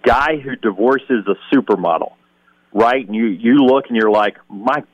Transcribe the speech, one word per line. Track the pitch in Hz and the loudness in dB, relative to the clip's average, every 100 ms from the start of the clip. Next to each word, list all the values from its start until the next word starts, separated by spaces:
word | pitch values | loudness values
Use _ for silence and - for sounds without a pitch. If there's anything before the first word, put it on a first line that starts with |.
guy | 120 120 147 156 | 0 0 0 -4
who | 135 123 | -8 -6
divorces | 113 95 117 135 - 123 98 | -4 0 0 0 -2 -4 -2
a | 95 - | -6 0
supermodel, | 139 - 98 87 80 - _ _ _ _ _ _ | 0 0 -2 0 -2 -4 _ _ _ _ _ _
right? | 101 113 131 101 | 0 0 0 -4
And | 107 | -4
you, | 113 | -4
you | 87 117 143 | -2 2 4
look | 127 135 135 | 4 2 0
and | 117 | -2
you're | 110 | 2
like, | 107 104 - _ | 2 0 -4 _
"My | 101 117 143 - | -10 -4 -4 -6